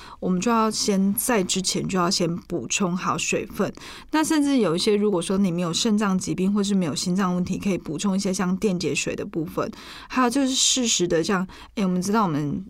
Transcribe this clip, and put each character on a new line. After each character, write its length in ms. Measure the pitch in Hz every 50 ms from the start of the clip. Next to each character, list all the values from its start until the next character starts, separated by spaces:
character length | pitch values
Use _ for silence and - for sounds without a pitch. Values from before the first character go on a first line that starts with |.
| - - - -
我 100 | - 185
们 120 | 185 180
就 100 | 190 240
要 200 | 233 226 220 220
先 440 | 220 - - 214 202 190 190 196 202
在 280 | - - - 240 202
之 200 | 185 - - 190
前 240 | 185 - - 170 143
就 120 | 160 190 185
要 120 | 175 175
先 260 | 185 - 175 165 170
补 300 | 202 - - 175 151 113 123
充 260 | - - 208 175 175
好 220 | 180 170 175 147
水 300 | 160 - - 185 - -
分。 260 | - - - 190 143 - - - - - - - -
那 120 | - 311
甚 200 | 311 311 320 302
至 160 | 285 285 277 254
有 160 | 208 165 160
一 20 | 180
些， 180 | - 220 208
如 140 | 208 208 208
果 120 | 185 170
说 160 | 170 - 196 196
你 120 | 202 180
没 120 | 165 175
有 100 | 180 165
肾 240 | 175 - - 233 208
脏 220 | 208 220 196 190 185
疾 160 | - - 160
病 180 | 180 190 196
或 100 | 202 208
是 120 | 196 202 208
没 100 | 190 180
有 100 | 147 170
心 200 | - - 185 180
脏 200 | 196 196 180 180
问 80 | 180
题， 160 | 180 - 185 -
可 120 | - 202
以 80 | 180 -
补 180 | - - 147
充 180 | 180 196 202 185
一 40 | 196
些 140 | 202 185
像 220 | 185 - 185 180 190
电 220 | 185 220 208 180 165
解 160 | 165 139 143
水 200 | - - 165 -
的 100 | - 110
部 200 | 104 - 165 156
分。 260 | 185 - 160 - - - - - - - - - -
还 140 | - 254
有 60 | 254 240
就 140 | 247 285
是 80 | 269 254 262
适 320 | 247 - - - 262 240
时 200 | 226 - - 180 170
的 140 | 170 160
像， 240 | 165 214 202 180 185 - - - - - -
哎， 80 | 233 196
我 40 | 185
们 120 | 180 180
知 100 | 180 202
道 120 | 202 233 208
我 40 | 175
们 360 | 147 143 151 143 139 - 190